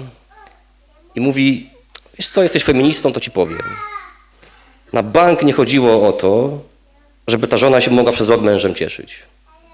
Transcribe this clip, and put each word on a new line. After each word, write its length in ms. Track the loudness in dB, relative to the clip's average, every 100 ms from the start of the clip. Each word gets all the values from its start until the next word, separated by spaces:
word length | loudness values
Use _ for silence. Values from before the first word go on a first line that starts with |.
| -14 -20 _ -20 -20 _ _ _ _ _ _
i 60 | -4
mówi: 500 | -2 0 0 0 -6 _ _ -20 _ -10
„Wiesz 100 | -4
co, 140 | 0
jesteś 220 | 0 0
feministą, 480 | 0 2 2 2 -2
to 80 | -4
ci 100 | -6
powiem. 320 | -4 -4 -4 -12 -12 -14 -16 -20 _ _ _ -20 _ _ _ _
Na 100 | -4
bank 400 | 0 2 2 2
nie 100 | 2
chodziło 560 | 2 2 2 4 4 2
o 40 |
to, 480 | 2 0 0 0 -6 -14 _ _ _ _ _ -4
żeby 200 | -2 0
ta 80 | 2
żona 240 | 4 2
się 100 | 2
mogła 220 | 2 2
przez 160 | 0 2
rok 140 | 2
mężem 320 | 2 0 -2
cieszyć”. 480 | -4 -8 -10 -16 -20 -20 _ _ _ _